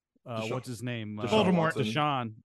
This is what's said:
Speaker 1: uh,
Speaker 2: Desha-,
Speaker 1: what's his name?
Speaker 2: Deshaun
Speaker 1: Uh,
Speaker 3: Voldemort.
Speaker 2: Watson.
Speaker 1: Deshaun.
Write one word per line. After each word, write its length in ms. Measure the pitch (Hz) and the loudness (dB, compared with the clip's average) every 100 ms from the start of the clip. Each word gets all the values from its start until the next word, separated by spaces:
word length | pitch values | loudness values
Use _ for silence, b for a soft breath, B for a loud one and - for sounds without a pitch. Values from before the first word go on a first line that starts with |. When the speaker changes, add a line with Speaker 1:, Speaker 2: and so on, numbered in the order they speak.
| _ _ | _ _
Speaker 1:
uh, 160 | - 110 | -8 -4
Speaker 2:
Desha-, 120 | 110 | -4
Speaker 1:
what's 140 | 127 127 | -4 -6
his 160 | 110 | -8
name? 320 | 123 120 107 104 | -6 -6 -6 -4
Speaker 2:
Deshaun 80 | |
Speaker 1:
Uh, 40 | - | 2
Speaker 3:
Voldemort. 280 | 214 185 175 | 4 4 4
Speaker 2:
Watson. 260 | 160 156 | 2 0
Speaker 1:
Deshaun. 480 | 107 143 147 135 117 110 | 0 0 0 0 -4 -6